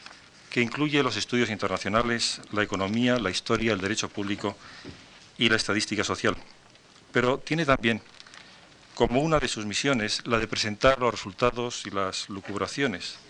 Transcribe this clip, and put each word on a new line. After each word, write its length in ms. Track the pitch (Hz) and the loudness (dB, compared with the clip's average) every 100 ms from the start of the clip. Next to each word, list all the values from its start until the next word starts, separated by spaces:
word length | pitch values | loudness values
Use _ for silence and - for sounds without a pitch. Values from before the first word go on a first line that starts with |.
| - - - - - | -20 -20 -20 -20 -4
que 120 | 123 | 0
incluye 400 | 117 139 151 143 | 0 0 2 2
los 140 | 131 107 | 2 0
estudios 340 | - 123 110 | 0 0 2
internacionales, 880 | 104 98 92 101 107 120 117 - - - | 0 -2 -2 0 0 2 0 -2 -4 -4
la 100 | 104 | -2
economía, 560 | 101 98 95 113 123 123 | 0 0 0 2 2 2
la 120 | 95 | 0
historia, 420 | 90 - 117 117 | -2 0 0 2
el 80 | 98 | 0
derecho 280 | 98 110 98 | 0 -2 -4
público 480 | - 98 101 104 104 - - - - - - - - | -4 -4 -4 -4 -6 -14 -18 -16 -18 -20 -20 -14 0
y 100 | 113 | 2
la 80 | 110 | 2
estadística 480 | - 104 - 104 | 2 0 0 0
social. 320 | 95 92 110 92 - - - - - - - | 0 0 0 0 -6 -20 -20 -20 -20 -20 -4
Pero 260 | 123 123 135 | 2 2 0
tiene 260 | - 156 | -2 0
también 360 | 147 131 113 107 - - - - - - - - - | 2 2 2 0 -4 -20 -20 -20 -20 -20 -20 -20 -8
como 260 | - 113 123 | 0 2 4
una 180 | 160 151 | 4 2
de 100 | 120 | 2
sus 180 | 113 104 | -2 -4
misiones 600 | 98 139 131 104 - - | 0 2 2 0 -2 0
la 120 | 117 | 0
de 100 | 110 | 2
presentar 500 | - 110 104 131 131 | -2 -2 4 4 6
los 140 | 123 | 2
resultados 720 | 104 104 92 123 113 120 - | 0 -6 0 0 0 -4 -6
y 60 | 104 | -4
las 380 | 98 95 - - | -2 -2 -4 -8
lucubraciones 880 | 98 - 98 92 143 139 90 - - | -10 -6 -4 -4 0 -2 -2 -8 -14